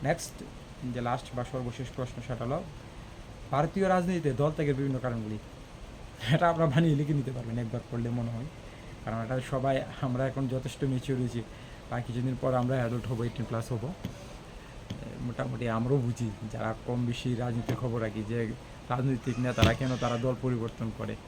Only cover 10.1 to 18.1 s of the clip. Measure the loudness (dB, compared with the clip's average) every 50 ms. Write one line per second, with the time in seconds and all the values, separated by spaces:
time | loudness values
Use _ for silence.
10.1 | 2 2 2 0 2 0 0 0 0 0 -2 -2 -4 0 0 2 2 0 0 0
11.1 | 0 2 2 0 0 -2 -6 -6 -10 -14 -14 -14 -14 -14 -10 -4 -4 -4 -2 -2
12.1 | -2 0 2 0 0 2 2 4 4 4 4 4 4 4 2 2 0 0 0 -2
13.1 | 0 0 0 -2 0 -2 -4 -2 -2 -2 -2 0 -2 -2 -2 -4 -6 -6 -8 -8
14.1 | -8 -8 -12 -12 -14 -14 -14 -14 -14 -14 -14 -14 -14 -14 -10 -8 -8 -8 -6 -8
15.1 | -8 -6 -4 -4 -2 -2 -2 -2 -2 -2 0 0 2 2 4 4 4 4 4 2
16.1 | 0 0 0 -2 -2 -4 -6 -6 -4 -2 -2 -2 -2 -2 -2 -2 0 2 2 2
17.1 | 0 0 0 0 0 0 0 0 0 -2 0 0 0 0 0 0 0 0 0 0